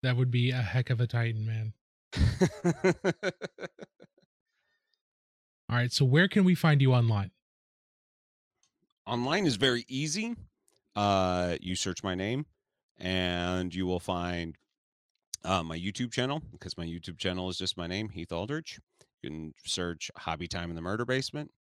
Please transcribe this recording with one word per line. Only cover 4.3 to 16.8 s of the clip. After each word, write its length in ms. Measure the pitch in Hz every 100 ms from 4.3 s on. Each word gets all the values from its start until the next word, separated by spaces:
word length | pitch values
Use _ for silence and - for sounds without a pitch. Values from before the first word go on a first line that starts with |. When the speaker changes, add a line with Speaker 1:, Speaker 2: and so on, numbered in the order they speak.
| _ _ _ _ _ _ _ _ _ _ _ _ _ -
Speaker 1:
All 80 | 120
right, 140 | 120
so 120 | - 135
where 220 | 143 196
can 160 | 214
we 100 | 185 175
find 260 | 165 147
you 120 | 131
online? 380 | 123 117 107 98 _ _ _ _ _ _ _ _ _ _ _ _ _ _ _ _ _ -
Speaker 2:
Online 400 | 117 123 175 185
is 100 | 107
very 300 | 131 120 -
easy. 480 | 131 151 170 226 233 - _ _ _ _ -
Uh, 600 | 101 98 92 90 90 85
you 140 | 90 90
search 280 | 98 90
my 120 | 101 90
name, 300 | 98 127 151 _ _ _ _ _
and 760 | 92 92 90 87 87 90 90
you 120 | 87 92
will 140 | 90
find, 580 | - 90 87 87 82 78 _ _ _ _ _ _ _ -
uh, 200 | 87 95
my 140 | 82 82
YouTube 320 | 92 104 123
channel, 280 | - 127 151 - 85
'cause 180 | 95
my 80 | -